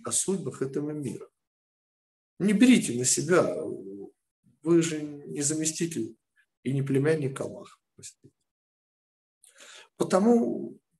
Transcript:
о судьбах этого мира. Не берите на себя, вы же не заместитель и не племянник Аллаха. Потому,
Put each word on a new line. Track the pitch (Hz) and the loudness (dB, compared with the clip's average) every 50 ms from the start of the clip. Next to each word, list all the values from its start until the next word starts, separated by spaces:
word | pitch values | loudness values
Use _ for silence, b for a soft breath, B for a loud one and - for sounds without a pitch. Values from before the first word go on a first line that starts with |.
| - | -8
о | 233 | -4
судьбах | - - - 185 196 175 139 127 - - | -2 -2 0 0 -2 -2 -4 -8 -6 -4
этого | 135 135 139 151 147 151 | -6 -4 -4 -4 -6 -4
мира. | 151 151 139 107 - - - - _ _ _ _ _ _ _ _ _ _ _ _ _ _ _ _ _ _ _ _ _ - | -6 -6 -6 -8 -8 -10 -14 -18 _ _ _ _ _ _ _ _ _ _ _ _ _ _ _ _ _ _ _ _ _ -2
Не | 175 214 196 | 0 2 4
берите | 208 247 254 233 170 - - 120 | 6 8 8 8 6 4 0 -2
на | 120 127 | -2 0
себя, | - - 175 139 160 185 - - - - - - - - - - 98 98 98 95 - _ _ _ _ _ _ _ _ _ _ | 0 0 0 2 4 4 4 4 2 -2 -4 -6 -8 -8 -10 -12 -14 -14 -14 -14 -16 _ _ _ _ _ _ _ _ _ _
вы | - 160 170 165 | 2 4 4 4
же | 160 165 156 151 | 4 2 -2 -6
не | 151 147 147 143 143 - - 147 | -8 -8 -10 -14 -12 -10 -6 -4
заместитель | 139 143 156 156 160 160 - - 170 165 - - - - - _ _ _ _ _ _ _ _ _ _ | -2 -2 -2 -2 -2 -4 -2 -2 -4 -4 -2 -6 -6 -6 -10 _ _ _ _ _ _ _ _ _ _
и | 123 | -4
не | 139 139 | -2 -2
племянник | 135 135 135 131 139 156 160 156 135 135 135 - | -2 0 0 2 2 2 0 0 -2 -4 -6 -6
Аллаха. | - - - - - - - _ _ _ _ - - - - _ - - _ _ _ _ _ _ _ _ _ _ _ _ _ _ _ _ _ _ _ _ _ _ B B B B B B B B B B _ | -8 -8 -10 -12 -16 -20 -20 _ _ _ _ -20 -20 -20 -20 _ -20 -20 _ _ _ _ _ _ _ _ _ _ _ _ _ _ _ _ _ _ _ _ _ _ B B B B B B B B B B _
Потому, | - 175 160 196 185 208 233 240 233 240 233 - 202 - - - - _ _ _ | -4 0 2 2 4 6 6 6 4 4 0 -2 -6 -8 -10 -12 -18 _ _ _